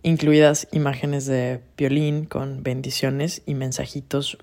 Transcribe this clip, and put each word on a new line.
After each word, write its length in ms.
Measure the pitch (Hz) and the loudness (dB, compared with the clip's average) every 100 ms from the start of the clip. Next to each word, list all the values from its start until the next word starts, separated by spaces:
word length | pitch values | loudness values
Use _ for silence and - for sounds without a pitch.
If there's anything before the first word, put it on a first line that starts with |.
incluidas 640 | 170 165 151 151 151 147 - | 2 2 6 8 8 4 -2
imágenes 520 | 156 143 135 143 143 135 | 0 0 -2 -2 -2 -2
de 360 | 131 123 120 - - | -2 -2 -4 -10 -2
violín 480 | 139 143 151 147 156 | 0 2 0 -2 -4
con 380 | - 135 135 | -6 -6 -6
bendiciones 800 | 131 127 131 - 135 139 160 - - | -4 -4 -4 -2 -2 0 -4 -6 -6
y 80 | |
mensajitos 840 | 139 131 131 135 143 - 139 139 - | -4 -4 -4 -6 -10 -6 -4 -4 -8